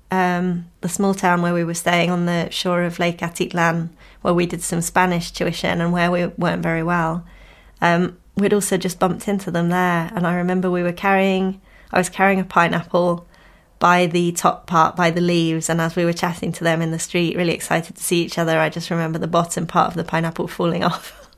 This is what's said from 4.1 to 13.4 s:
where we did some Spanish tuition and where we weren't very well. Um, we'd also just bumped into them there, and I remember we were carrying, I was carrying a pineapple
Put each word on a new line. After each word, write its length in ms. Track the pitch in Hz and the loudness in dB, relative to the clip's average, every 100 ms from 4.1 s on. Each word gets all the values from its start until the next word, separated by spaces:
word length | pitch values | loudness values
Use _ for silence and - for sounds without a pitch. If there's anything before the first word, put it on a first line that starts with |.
| - | -4
where 120 | - | 0
we 120 | 175 175 | 2 0
did 160 | 170 | -4
some 200 | - 170 | -4 -4
Spanish 500 | 170 185 185 170 170 | 0 2 2 0 -4
tuition 500 | - 175 170 180 175 | -4 -4 -2 -2 0
and 100 | 170 | 0
where 200 | 175 175 | 2 2
we 160 | 175 175 | 2 -2
weren't 360 | - 170 170 | -2 -2 0
very 200 | 170 165 | -2 -2
well. 420 | 160 175 165 170 - - - - - - | 0 0 0 -4 -8 -20 -20 -20 -20 -2
Um, 360 | 170 170 175 - _ - | 2 2 0 -4 _ -2
we'd 180 | 202 | 2
also 240 | 208 196 190 | 2 0 -2
just 220 | 180 - | -2 0
bumped 280 | 185 - - | -2 0 -4
into 220 | 196 196 | -4 -2
them 180 | 170 170 | -2 0
there, 420 | 180 180 170 165 | 2 2 0 -2
and 140 | - 170 | -2 -2
I 80 | 180 | 0
remember 340 | 180 185 185 | 0 0 0
we 140 | 180 | 0
were 100 | 175 | -2
carrying, 680 | 175 196 196 196 190 190 190 - - - | -2 2 2 2 2 0 -4 -14 -20 -4
I 60 | 185 | -2
was 120 | 175 | -2
carrying 300 | - 196 190 | 2 2 2
a 60 | 185 | 2
pineapple 800 | 180 170 170 - 175 175 175 - - | 2 2 0 0 0 2 0 -6 -20